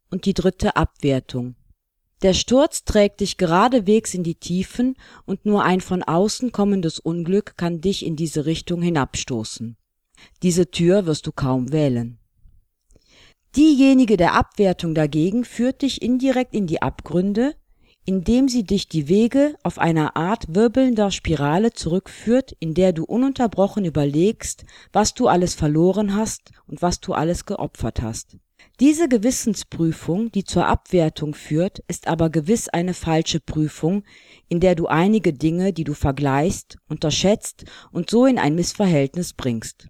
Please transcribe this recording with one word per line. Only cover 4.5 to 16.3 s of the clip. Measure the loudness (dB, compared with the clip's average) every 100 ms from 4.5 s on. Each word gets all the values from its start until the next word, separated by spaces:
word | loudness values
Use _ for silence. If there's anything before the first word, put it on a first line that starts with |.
| -4 -4 -2 -2 -4 -14 -20
und | -10 -6 0
nur | 2
ein | 2 0
von | -2 -4
außen | 0 0 0 -2 -6
kommendes | -2 0 0 -2 -4
Unglück | -6 -4 0 -2 -2 -6
kann | -6 -2
dich | -4 -4
in | -6 -6
diese | -4 -2
Richtung | -2 -4 -4 -2
hinabstoßen. | 0 0 -2 -6 -6 -6 -6 -10 -12 -14 _ _ _ _ -20 _
Diese | 0 2 0
Tür | 2 2 4 2
wirst | -4 -6
du |
kaum | -4 -2 0 0
wählen. | 0 0 0 -4 -10 _ _ -20 _ _ _ _ _ _ _ -20 _ _
Diejenige | 4 4 6 6 6 6 4
der | 4
Abwertung | 4 0 2 2 2 -2
dagegen | 0 0 0 0 0
führt | -4 -2 -2 0
dich | -4 -2
indirekt | -2 0 2